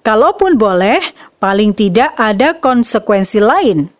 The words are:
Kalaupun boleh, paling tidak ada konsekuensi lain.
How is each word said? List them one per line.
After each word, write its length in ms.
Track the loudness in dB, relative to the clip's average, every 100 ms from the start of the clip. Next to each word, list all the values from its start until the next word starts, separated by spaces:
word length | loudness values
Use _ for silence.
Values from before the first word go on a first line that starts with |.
Kalaupun 560 | 0 2 2 0 0 2
boleh, 400 | 2 0 0 0 -2 -14 -20 _
paling 400 | -4 0 0 0
tidak 400 | 0 2 0 0
ada 400 | -2 0 -2 0
konsekuensi 800 | -2 0 0 -2 -2 -2 0 0
lain. 480 | 2 2 0 0 -4 _